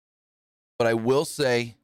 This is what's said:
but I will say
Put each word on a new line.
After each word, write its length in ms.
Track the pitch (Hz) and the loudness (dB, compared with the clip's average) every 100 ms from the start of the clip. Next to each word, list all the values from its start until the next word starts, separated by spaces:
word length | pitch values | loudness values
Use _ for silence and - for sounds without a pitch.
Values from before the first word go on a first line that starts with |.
| _ _ _ _ _ _ _ - | _ _ _ _ _ _ _ -2
but 100 | 117 | 0
I 60 | |
will 320 | 113 117 135 160 | 0 2 0 0
say 500 | - 135 120 117 - | -2 0 0 -2 -10